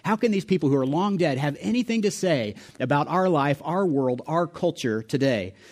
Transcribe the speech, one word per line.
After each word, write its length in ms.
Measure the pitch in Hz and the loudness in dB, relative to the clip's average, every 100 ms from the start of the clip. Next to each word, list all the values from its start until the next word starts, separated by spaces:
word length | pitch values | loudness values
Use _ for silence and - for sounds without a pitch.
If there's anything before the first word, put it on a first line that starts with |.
how 140 | 165 214 | -4 0
can 160 | 240 | 0
these 100 | 196 | 0
people 240 | - 185 151 | 0 0 2
who 80 | 139 | 2
are 120 | 131 | 2
long 280 | 151 202 196 | 0 0 0
dead 220 | 165 131 | 0 0
have 180 | 147 143 | -2 -4
anything 400 | 190 233 233 226 | -2 -2 0 0
to 100 | 208 | 0
say 440 | - 185 147 107 104 - - | 0 0 0 -2 -8 -14 -6
about 300 | 127 143 151 | 0 0 2
our 220 | 175 185 | 2 2
life, 320 | 160 139 143 | 2 2 0
our 220 | 160 180 190 | -2 -2 0
world, 360 | 139 131 123 - | 2 0 -2 -2
our 200 | 165 170 | -2 -2
culture 540 | - 175 - 123 110 | -2 -2 0 -2 -2
today?" 520 | 113 139 135 113 92 - - | -2 0 2 0 -4 -10 -20